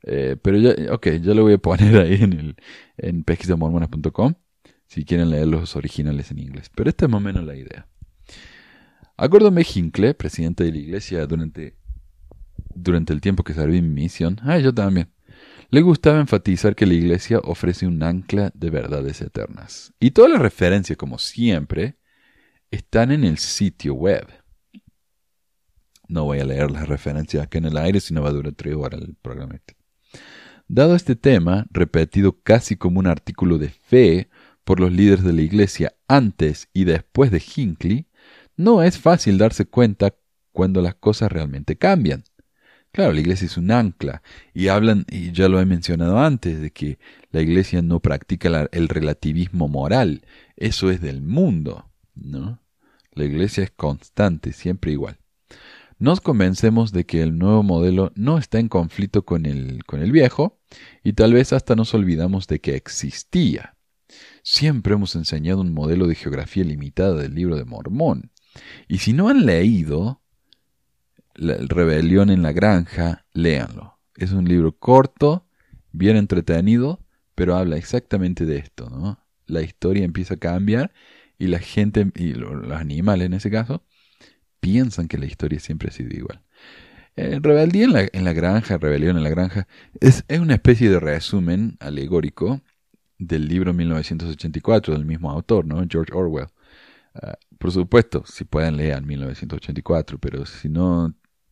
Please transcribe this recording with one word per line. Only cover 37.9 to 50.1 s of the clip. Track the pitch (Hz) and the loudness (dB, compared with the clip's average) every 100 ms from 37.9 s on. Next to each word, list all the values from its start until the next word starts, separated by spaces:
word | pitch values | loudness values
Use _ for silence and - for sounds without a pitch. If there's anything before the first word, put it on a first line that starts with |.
| 117 - _ _ - _ | -2 -4 _ _ -20 _
no | - 190 220 | -2 4 6
es | 170 - | 4 4
fácil | - 175 - 95 | 2 4 4 4
darse | 110 - | 2 2
cuenta | 101 - 120 98 98 - _ _ _ | -2 2 2 2 -2 -2 _ _ _
cuando | - 95 92 | -2 0 2
las | 87 | 0
cosas | - - 110 107 | 0 -2 0 -2
realmente | 90 76 67 73 78 | -2 -6 -8 -6 0
cambian. | 185 190 95 67 - _ _ _ _ _ _ | 2 2 2 -2 -10 _ _ _ _ _ _
Claro, | - 185 | 0 0
la | 78 | 2
iglesia | 80 92 90 | 0 -2 -4
es | - | -2
un | 87 | 0
ancla, | 120 107 - 69 69 _ - _ | 2 0 -4 -10 -10 _ -20 _
y | - 95 | -4 0
hablan, | 101 110 104 - | 2 4 2 0
y | 92 87 | -8 -6
ya | 87 95 | 2 4
lo | 95 | 4
he | 95 | 2
mencionado | 90 87 85 85 104 | 0 -2 -2 0 2
antes, | 156 131 90 80 | 2 0 -4 -6
de | 76 | -8
que | - 73 69 - _ _ | -8 -8 -8 -16 _ _
la | 80 | -2
iglesia | 80 87 95 90 | 2 2 2 0
no | 85 85 | 0 0
practica | - 71 - 95 87 | 0 -4 -6 -4 -2
la, | 80 76 | -2 -2
el | 85 82 | -2 -2
relativismo | 80 76 76 78 80 90 87 76 | -2 -4 -4 -4 -2 -4 -4 -4
moral. | 69 71 120 104 | -4 -2 0 0